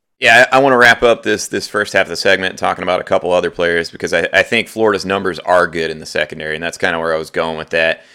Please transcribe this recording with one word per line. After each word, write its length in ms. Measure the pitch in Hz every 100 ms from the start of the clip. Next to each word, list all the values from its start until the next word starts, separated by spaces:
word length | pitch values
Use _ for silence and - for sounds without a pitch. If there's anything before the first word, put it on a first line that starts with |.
| _ -
Yeah, 280 | 123 117 127
I, 60 | 131
I 20 |
wanna 160 | 139 123
wrap 260 | 120 113
up 180 | 120 110
this, 280 | - 107 -
this 180 | 101 -
first 240 | 104 101
half 120 | 98 85
of 40 |
the 60 | 85
segment 420 | 98 95 92 -
talking 240 | 92 90
about 200 | 90 92
a 20 |
couple 280 | - 95 90
other 180 | 90 87
players, 400 | - 85 85 82
because 220 | - 87
I, 140 | 87 87
I 100 | 98
think 280 | 92 117 98
Florida's 360 | 110 110 95 92
numbers 320 | 98 95 85
are 280 | - 90 87
good 240 | 82 80
in 80 | 78
the 60 | 80
secondary, 500 | 80 78 78 78 78
and 80 |
that's 140 | 85 -
kinda 200 | 95 85
where 160 | 82
I 40 | 80
was 120 | 80
going 280 | 87 82 78
with 140 | 82
that. 320 | 82 82 - _